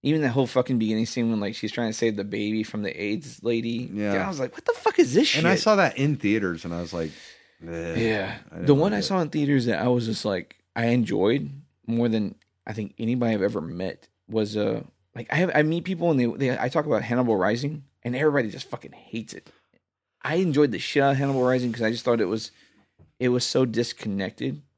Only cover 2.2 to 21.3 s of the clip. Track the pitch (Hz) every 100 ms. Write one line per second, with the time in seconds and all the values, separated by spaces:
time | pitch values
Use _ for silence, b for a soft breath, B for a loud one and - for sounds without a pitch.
2.2 | 101 107 104 110 107 110 101 - 101 104
3.2 | - - 117 117 117 117 123 101 104 98
4.2 | 196 156 127 - - 466 453 - 262 156
5.2 | 302 - 165 185 220 208 156 - 143 147
6.2 | 101 107 95 82 85 85 85 87 80 -
7.2 | B B B _ 85 85 - 160 113 107
8.2 | 95 110 - 85 110 139 185 208 190 190
9.2 | 156 151 143 139 120 87 120 123 113 107
10.2 | 107 92 - - _ - 117 123 113 104
11.2 | 98 139 71 - - _ - 117 120 110
12.2 | 101 - _ _ - 110 101 - 113 123
13.2 | 117 107 98 98 78 82 92 - _ _
14.2 | - 110 104 107 104 117 - _ _ -
15.2 | 120 147 180 151 151 165 175 175 170 139
16.2 | 120 92 131 131 127 160 151 110 110 123
17.2 | 123 104 92 117 143 156 - _ 127 127
18.2 | 151 143 110 123 - - - - - 113
19.2 | - - - _ _ _ _ _ _ _
20.2 | 127 165 185 143 143 104 - 143 139 139
21.2 | 139